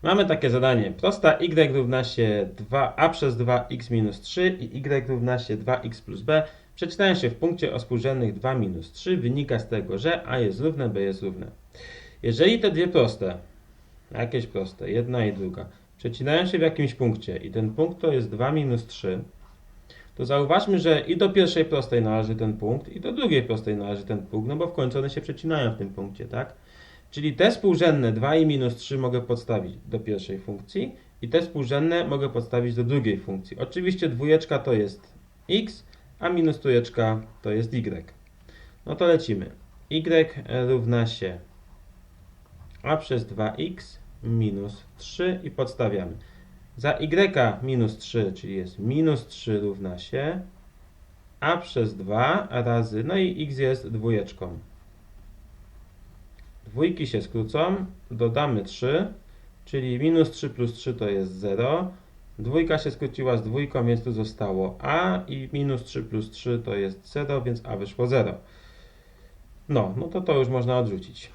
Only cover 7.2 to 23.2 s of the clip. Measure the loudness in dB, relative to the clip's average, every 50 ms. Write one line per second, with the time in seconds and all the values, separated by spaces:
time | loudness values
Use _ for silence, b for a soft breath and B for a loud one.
7.2 | 2 -2 -2 0 0 0 0 0 -2 -2 -2 -4 -4 -2 -2 0 0 0 0 0
8.2 | 0 -2 -2 -2 -2 -2 0 0 0 -2 -2 -6 -10 -12 -16 -10 -2 0 0 0
9.2 | 2 0 0 0 0 0 -2 -2 -2 -2 -4 -4 -4 -4 -4 -2 0 0 0 0
10.2 | -2 -4 -2 0 0 0 0 0 -2 -2 0 0 -2 -2 0 0 0 0 -2 -4
11.2 | -6 -8 -8 -8 -12 -12 -14 -18 -20 -20 B B B B B B B B B B
12.2 | -2 -2 4 6 6 6 6 6 2 2 2 2 0 4 6 4 4 4 2 -2
13.2 | -4 -4 -4 -6 -12 -18 -20 -20 -20 -20 -20 -20 -20 -20 -20 -20 _ _ -6 -4
14.2 | -4 -2 -2 -4 -4 -2 -4 -6 -6 -6 -8 -10 -8 -2 -2 -2 -2 0 0 0
15.2 | 0 0 0 -2 -6 -6 -6 -8 -12 -14 B B B B _ _ -8 -8 -6 -4
16.2 | -2 2 2 2 2 2 2 4 2 2 2 2 0 0 0 2 2 2 2 0
17.2 | -4 -6 -8 -8 -8 -6 -4 -2 -2 -2 0 0 0 0 0 0 0 2 2 2
18.2 | 0 -2 -2 -2 -2 0 0 0 0 0 0 -2 -2 -6 -14 -8 -4 -4 -4 -4
19.2 | -6 -12 -16 -20 -20 -20 -20 -20 -20 -20 -20 -20 -20 B B B B B B -8
20.2 | -2 0 2 2 4 6 4 4 4 4 2 4 6 4 4 4 4 0 2 4
21.2 | 4 4 6 6 4 4 4 2 2 2 2 -2 0 2 2 2 2 4 2 2
22.2 | 0 0 -2 0 0 -2 -2 -2 -2 -2 -2 -2 -4 -8 -12 -8 -6 -6 -4 0